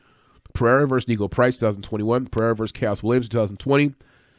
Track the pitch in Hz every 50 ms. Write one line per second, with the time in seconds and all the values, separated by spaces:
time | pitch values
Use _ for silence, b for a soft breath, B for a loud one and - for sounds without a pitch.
0 | b b b b b b b b b b - - 123 117 123 135 147 139 131 127
1 | 120 - 117 104 104 95 - - 123 123 127 - 117 110 104 101 101 - 110 104
2 | 104 110 117 123 131 - - - 113 117 113 107 110 104 - - - 110 101 -
3 | - 110 120 127 120 110 107 120 110 98 101 - - 131 139 143 143 147 139 b
4 | b b b b b b b